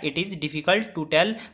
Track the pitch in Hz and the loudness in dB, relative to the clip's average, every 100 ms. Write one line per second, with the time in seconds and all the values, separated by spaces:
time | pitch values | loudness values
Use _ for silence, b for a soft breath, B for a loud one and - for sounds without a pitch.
0 | 151 143 196 180 147 151 156 202 214 - | -2 -2 -2 -2 -4 -2 2 2 2 -4
1 | 151 156 196 226 B | 2 4 4 0 B